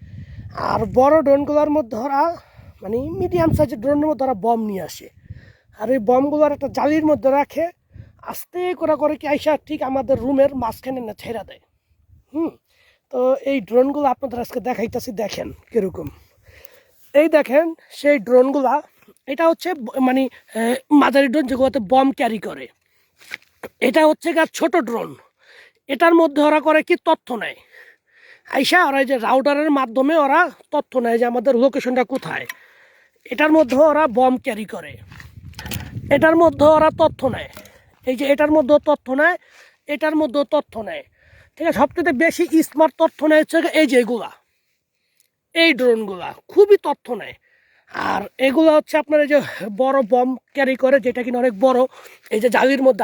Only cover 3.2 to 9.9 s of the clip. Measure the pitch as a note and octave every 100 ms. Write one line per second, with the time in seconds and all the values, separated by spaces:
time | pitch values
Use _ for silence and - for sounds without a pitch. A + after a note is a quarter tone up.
3.2 | F4+ F4 E4 D#4 D4 B3+ B3 D4 D#4 B3
4.2 | C4 A3+ A3 A#3 G#3+ G3 D#3 - - _
5.2 | - - - _ _ - A3 C4 G3+ B3
6.2 | C#4+ D4+ D4+ C#4+ C#4 - C4+ D#4 D#4 C#4+
7.2 | C4 C#4 C#4 C4+ E4+ - _ - - _
8.2 | - - - F4 F4+ F4 D#4+ D4+ D4+ D4+
9.2 | D4+ C#4+ D4+ D4 - D4+ C4